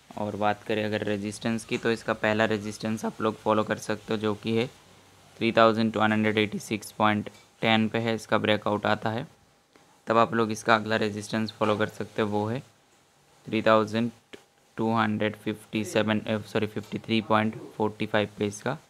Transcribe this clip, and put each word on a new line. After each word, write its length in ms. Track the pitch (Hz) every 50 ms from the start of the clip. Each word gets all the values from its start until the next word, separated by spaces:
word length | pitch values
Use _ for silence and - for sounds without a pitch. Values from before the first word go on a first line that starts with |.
| _ _ -
और 180 | - 104 104 104
बात 280 | 101 104 104 104 - -
करें 200 | - 107 107 107
अगर 180 | 104 107 104 107
resistance 640 | 104 107 101 101 107 101 - - 117 113 110 -
की, 120 | - 120
तो 140 | 120 - 117
इसका 220 | 113 110 - - 113
पहला 300 | - - 107 107 107 113
resistance 600 | 107 110 101 101 107 101 - - 110 110 107 -
आप 160 | 220 - -
लोग 160 | 110 110 107
फॉलो 260 | - - 110 107 107 104
कर 140 | 104 107 -
सकते 340 | - - 107 101 - - 113
हो, 60 | 104
जो 140 | 110 107 104
कि 200 | 101 - 110 113
है 120 | 113 120 147 - - - - - - - - - - - - - -
थ्री 120 | 110 113
थाउजेंड 420 | 104 117 113 113 107 110 113 110 110
टू 60 | 104
हंड्रेड 360 | 107 110 110 107 107 107 107
एटी 220 | 107 107 104 104 190
सिक्स 320 | - - 113 101 - -
पॉइंट 380 | - - 107 107 104 104 101 - - - - _ _ _
टेन 280 | - 113 110 110 110 107
पे 100 | - 113
है, 160 | 117 117 113
इसका 220 | 107 - - 113
breakout 480 | 107 104 104 107 104 - 110 104 101 104
आता 240 | 104 107 104 - 113
है 180 | 110 120 156 - - _ _ _ _ _ _ _ _ - _ _ _ _ _
तब 100 | - 113
आप 160 | 117 113 - 113
लोग 180 | 117 113 107
इसका 240 | 110 110 - 117 113
अगला 200 | 107 104 110 113
resistance 540 | 110 110 107 104 107 101 - - 110 110 107
follow 260 | - - 110 107 107
कर 100 | 104 107 104
सकते 320 | - - 104 - - -
हो, 60 | 110 101
वो 180 | 104 107 104
है 120 | 107 117 139 - - _ _ _ _ _ _ _ _ _ _ _ _ _ _ _
थ्री 140 | - 110 110
थाउजेंड 500 | 101 110 110 110 107 104 107 113 117 117 113 - _ _ - - - _ _ _ _ _ _
टू 180 | - 113 113 113
हंड्रेड 400 | 113 107 107 107 104 107 107 104
फिफ्टी 480 | - - 110 104 - - - - 113 104
सेवन, 340 | - - 110 107 107 107 107
अ, 220 | 107 - 110 107 107
sorry, 240 | - - 113 107
fifty 320 | 104 - 107 101 - 202 101
three 220 | - - 113 113 104
point 380 | - 110 107 107 113 110 - - - -
फ़ोर्टी 280 | - 107 107 107 - 110
फ़ाइव 240 | 107 - 107 104 104 - -
पे 80 | 107
इसका 300 | 104 101 - - 120 147 156 -